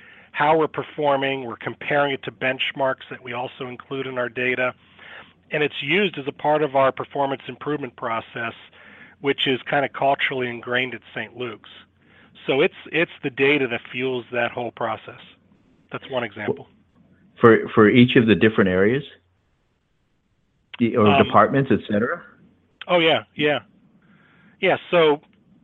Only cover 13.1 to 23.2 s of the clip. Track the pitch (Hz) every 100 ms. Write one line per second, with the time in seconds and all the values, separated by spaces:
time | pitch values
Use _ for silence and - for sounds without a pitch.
13.1 | - 143 120 139 147 123 117 - 123 131
14.1 | 127 110 120 120 123 117 - 117 107 -
15.1 | - - _ _ _ _ _ _ 123 -
16.1 | 127 117 107 104 - - _ _ _ _
17.1 | _ _ - 117 110 - - 104 127 123
18.1 | 135 113 90 110 117 95 92 101 135 -
19.1 | - _ _ _ _ _ _ _ _ _
20.1 | _ _ _ _ _ _ - 113 117 104
21.1 | 107 104 107 107 135 135 98 - 104 127
22.1 | 170 - _ _ _ _ - - 180 160
23.1 | 123